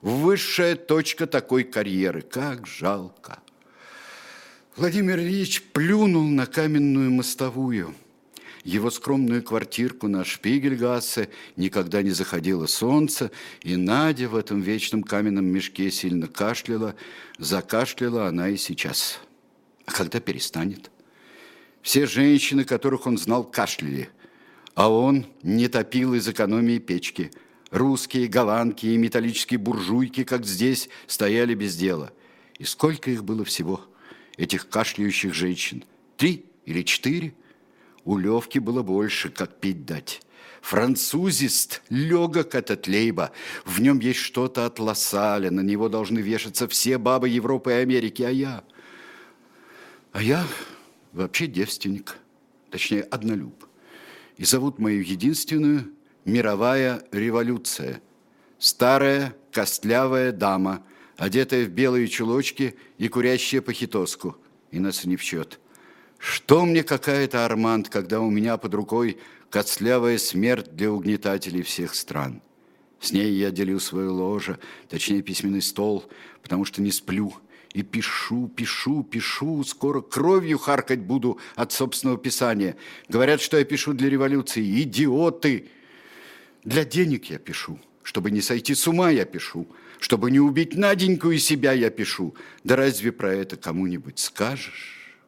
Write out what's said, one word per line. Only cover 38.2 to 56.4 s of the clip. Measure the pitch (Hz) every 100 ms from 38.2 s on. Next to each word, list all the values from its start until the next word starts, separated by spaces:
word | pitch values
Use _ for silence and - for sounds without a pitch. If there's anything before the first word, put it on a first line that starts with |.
| 92 117 - 139
было | 110 123
больше, | 98 95 104 - -
как | - - -
пить | 98 87 69
дать. | 78 - - _ - - -
Французист | - - 123 - - 165 190 139 135 - - - -
лёгок | 123 156 175 170 165 151 123
этот | 107 98 -
Лейба. | 101 113 90 80 - - -
В | - 90
нём | 127 139
есть | 117 123
что-то | - - 127 127 120
от | 117
Лассаля. | 110 104 - 101 104 104 95
На | 92
него | 95 104 113
должны | 110 101 113
вешаться | 101 110 113 - 120
все | - 123 127
бабы | 113 127 127
Европы | 120 127 131 131
и | 120
Америки. | 127 127 110 -
А | 120
я? | 131 139 120 - - - - - - - _ _ - - - - - _
А | 98
я | 110 151 165 - - - - _ _
вообще | 82 92 - 165
девственник. | 92 95 - 101 98 - - _ _ _ _ _
Точнее, | 90 - 104
однолюб. | - 123 110 107 64 - - _ - - - - - -
И |
зовут | 92 131 139 -
мою | 110 104
единственную | 90 92 120 156 - 156 147 147 107 - _ _
Мировая | - 117